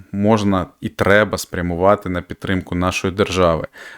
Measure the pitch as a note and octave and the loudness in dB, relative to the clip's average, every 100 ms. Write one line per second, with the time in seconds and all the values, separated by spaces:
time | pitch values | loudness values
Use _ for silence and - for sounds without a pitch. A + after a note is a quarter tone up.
0 | F#2+ G2 G#2 A2 G2+ F#2+ E2+ - A2 - | -10 -2 2 2 2 0 -2 -8 -10 -2
1 | F#2 G#2 G#2 F#2+ - F2+ F2 E2+ F#2+ G2+ | 4 4 4 -2 -8 -6 -4 0 2 2
2 | F#2 F2 F2 - F#2 F#2 - F2 F2+ - | -2 -8 -8 -10 -4 -4 -4 -2 -2 -2
3 | G2 F#2 G2 F#2 E2+ E2 - - - | -4 -2 -2 2 2 0 -4 -14 -20